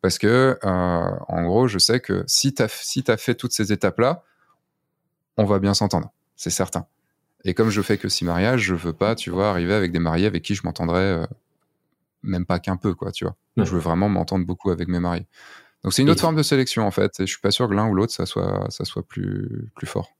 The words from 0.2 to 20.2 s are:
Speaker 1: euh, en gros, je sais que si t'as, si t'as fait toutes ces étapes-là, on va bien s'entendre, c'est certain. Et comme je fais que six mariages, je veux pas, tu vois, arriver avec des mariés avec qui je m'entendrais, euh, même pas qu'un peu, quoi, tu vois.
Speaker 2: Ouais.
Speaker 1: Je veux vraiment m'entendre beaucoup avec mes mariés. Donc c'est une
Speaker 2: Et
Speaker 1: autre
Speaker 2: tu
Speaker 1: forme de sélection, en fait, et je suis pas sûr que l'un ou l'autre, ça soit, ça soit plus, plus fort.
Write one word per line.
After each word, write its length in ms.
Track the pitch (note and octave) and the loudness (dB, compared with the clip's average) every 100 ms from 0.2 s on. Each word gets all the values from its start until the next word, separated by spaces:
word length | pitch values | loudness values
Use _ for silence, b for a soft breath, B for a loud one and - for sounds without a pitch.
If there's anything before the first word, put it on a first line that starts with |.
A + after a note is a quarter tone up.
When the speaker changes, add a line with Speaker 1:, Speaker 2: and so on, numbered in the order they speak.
| G#2+ B2 C3 B2+ | 2 4 4 2
Speaker 1:
euh, 460 | G2 F2+ F2+ F2 G1+ F#2 - | -2 0 0 0 -2 -4 -6
en 160 | E2+ | -2
gros, 240 | E2+ G2+ B2+ | 2 2 2
je 100 | G2 | 2
sais 220 | F2+ A#2+ | 2 2
que 240 | - F#2+ - | 0 -4 0
si 300 | - C#3 C#3 | 0 0 0
t'as, 120 | A2+ | -2
si 360 | - - - | -2 -6 -4
t'as 140 | B2+ A2 | 0 0
fait 180 | - A#2 | 0 -2
toutes 160 | B2+ | -4
ces 200 | - G2+ | -2 0
étapes-là, 520 | G#2 G2 - B2 F3 b b b b _ _ _ _ _ _ _ - | 2 0 2 0 0 b b b b _ _ _ _ _ _ _ 0
on 80 | G2+ | 2
va 140 | G2+ | 4
bien 160 | G2+ G2 | 4 2
s'entendre, 360 | G#2 F2 - _ _ _ | 2 0 -4 _ _ _
c'est 140 | E2 | -6
certain. 380 | - F#2+ E2+ E2+ _ _ _ _ _ | -2 -2 -4 -8 _ _ _ _ _
Et 100 | F#2+ | -4
comme 160 | F2+ A2+ | 2 2
je 140 | G#2 | 2
fais 160 | F#2+ G#2 | 0 0
que 100 | F#2 | 0
six 160 | - F2 | -2 -2
mariages, 360 | F2 G#2 B2+ | 2 2 2
je 120 | F#2 | 0
veux 200 | F2 E2+ | -2 -2
pas, 200 | D#2 G#2 | -2 0
tu 160 | A2+ - | 0 -4
vois, 220 | F2+ G#2 | 0 0
arriver 240 | F2+ F2 G#2 | 0 2 2
avec 160 | F2+ | 2
des 80 | E2+ | 0
mariés 260 | E2+ E2 G#2 | 0 2 2
avec 160 | E2+ | 0
qui 140 | - G2+ | -4 -4
je 60 | |
m'entendrais, 340 | F2 E2 E2+ F2+ | -4 -4 0 2
euh, 300 | G2 F2 E2+ - _ _ _ _ _ _ _ _ | 2 0 -4 -10 _ _ _ _ _ _ _ _
même 240 | - F#2 F2 | -4 -4 0
pas 100 | F2 | -2
qu'un 200 | - F#2 | -2 -2
peu, 180 | G#2+ F2 | -2 -4
quoi, 160 | G2 | -8
tu 140 | - F#2+ | -6 -8
vois. 100 | - _ - | -8 _ -2
Speaker 2:
Ouais. 60 | |
Speaker 1:
Je 60 | F#2 | 0
veux 100 | F2 | 0
vraiment 300 | E2 E2 G2+ | 0 0 2
m'entendre 340 | G2 - F#2+ | 0 0 -2
beaucoup 280 | F2+ F2+ G2 | -2 -2 -2
avec 160 | F2 F2 | -2 -2
mes 120 | F2 | -2
mariés. 280 | F2 E2+ - B B B B B | -2 -4 -6 B B B B B
Donc 100 | F#2+ | -2
c'est 80 | - | 2
une 60 | C#3+ | 4
Speaker 2:
Et 40 | |
Speaker 1:
autre 100 | D#3+ | 4
Speaker 2:
tu 20 | |
Speaker 1:
forme 120 | E3 D#3 | 2 2
de 60 | |
sélection, 460 | D3 C#3 B2+ - G#2 | 2 2 2 0 0
en 40 | |
fait, 280 | F#2+ G2+ - | 2 -2 0
et 80 | F#2+ | -4
je 40 | |
suis 100 | - | -2
pas 100 | G2+ | 0
sûr 180 | - B2 | 2 2
que 60 | G2 | 2
l'un 120 | A2 | 2
ou 60 | |
l'autre, 180 | F#2+ A2+ | 2 0
ça 140 | - F#2 | -2 -4
soit, 400 | G2 F#2 G2 G2 | -2 -2 -2 -4
ça 160 | - - | -6 -8
soit 180 | - | -8
plus, 680 | G2 - G1+ - G#2 - A2 - | -10 -8 -6 -4 -6 -8 -12 -12
plus 100 | - | -8
fort. 240 | - - _ | -8 -8 _